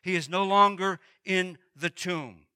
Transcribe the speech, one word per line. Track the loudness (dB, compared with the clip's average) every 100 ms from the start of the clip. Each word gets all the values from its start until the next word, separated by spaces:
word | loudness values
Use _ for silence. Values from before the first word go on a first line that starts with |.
He | -2 -4
is | -2
no | -2
longer | 2 6 6 4 -4 -4 _ _
in | -4 -2 -2 -8 _
the | -8 -8
tomb. | -6 -6 -6 -8 -16 _